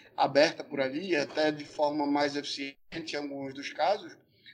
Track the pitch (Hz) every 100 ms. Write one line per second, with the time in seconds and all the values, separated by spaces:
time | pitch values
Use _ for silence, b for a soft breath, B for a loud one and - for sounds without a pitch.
0 | B - 143 139 156 - - 139 131 143
1 | 190 160 139 - 151 151 147 - 147 151
2 | 143 147 147 143 139 - 139 139 - 165
3 | 160 147 143 139 135 135 135 - 160 208
4 | 180 - _ B B